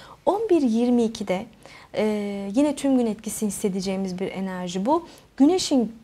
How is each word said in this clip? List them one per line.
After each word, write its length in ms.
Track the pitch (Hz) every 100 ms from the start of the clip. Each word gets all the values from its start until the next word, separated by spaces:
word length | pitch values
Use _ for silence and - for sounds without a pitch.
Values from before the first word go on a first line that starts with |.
| - - -
On 220 | 403 453
bir 120 | 339
yirmi 400 | 254 220 247 240
ikide, 420 | 226 226 202 185 - - - - -
e, 100 | - 214 208 202 202 196
yine 220 | 214 294 285
tüm 220 | 277 254
gün 80 | 233
etkisini 420 | 208 214 - 214
hissedeceğimiz 720 | 196 208 190 190 190 190 180
bir 140 | 190
enerji 540 | 190 190 185 180 190 214
bu. 200 | 339 - - - -
Güneşin 560 | 285 370 - 277 226 -